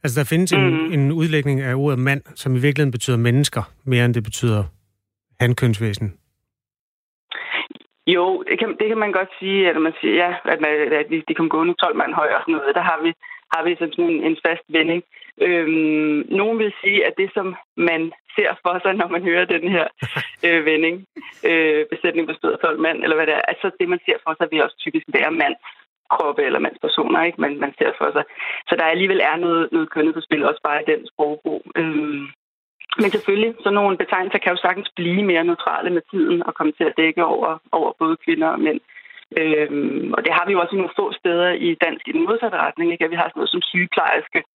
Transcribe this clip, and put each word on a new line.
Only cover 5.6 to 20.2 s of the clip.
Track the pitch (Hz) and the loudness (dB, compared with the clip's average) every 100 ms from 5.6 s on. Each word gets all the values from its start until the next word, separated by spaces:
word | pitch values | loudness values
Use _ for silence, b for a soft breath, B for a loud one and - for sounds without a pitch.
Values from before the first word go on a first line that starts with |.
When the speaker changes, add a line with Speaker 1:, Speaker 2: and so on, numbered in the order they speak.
| 123 104 113 98 107 - _ _ _ _ _ _ _ _ _ _ _ B B B B - - _ - | 2 2 -2 -4 -6 -8 _ _ _ _ _ _ _ _ _ _ _ B B B B -14 -20 _ 0
Speaker 2:
Jo, | 180 180 185 - | 2 2 0 -2
det | - | -2
kan, | 220 - | -2 -2
det | 214 | -2
kan | 220 | 0
man | 208 | 0
godt | 190 190 - | -2 -4 -6
sige, | 190 196 185 | -2 2 2
at | 156 160 | 2 0
man | 160 | 0
siger, | - 120 | 0 2
ja, | 175 175 - | 2 -2 -2
at | 151 | 0
man, | 151 151 147 151 | 0 0 2 0
at | 151 | 0
de, | 160 - | -4 -4
de | |
kom | 160 165 | -2 0
gående | 156 170 175 | 2 0 2
tolv | 185 - | 0 0
mand | 151 | 0
højere | - 151 - | 0 0 0
og | |
sådan | - | 0
noget. | 156 - | -2 0
Der | 185 175 | 0 0
har | 160 | 0
vi, | 165 170 B B B | -2 -4 B B B
har | 165 165 | -2 -2
vi | 170 | -2
sådan | 165 156 170 | -4 0 0
en, | 160 160 | 2 0
en | 160 170 | 0 -2
fast | 170 - | -2 -6
vending. | 160 160 170 - B B - 170 | -8 -2 -4 -6 B B -4 0
Øhm, | 175 160 160 156 156 151 147 - 190 | 2 0 0 0 0 0 -2 -2 -2
nogen | 208 226 | 0 0
vil | 214 - | -2 -2
sige, | 196 202 170 | 0 0 0
at | - | -2
det, | 190 | -2
som | 214 190 180 - - | -2 -6 -8 -16 -2
man | 170 165 160 - _ - | 0 0 -4 -8 _ -2
ser | 202 - | 0 0
for | 180 180 | -2 0
sig, | 190 | 0
når | 196 175 | 0 0
man | 175 | -2
hører | 180 170 | 0 0
den | 180 170 170 | 2 0 0
her, | 180 156 _ | 0 0 _
Speaker 1:
<laughs> | 131 - | -8 -6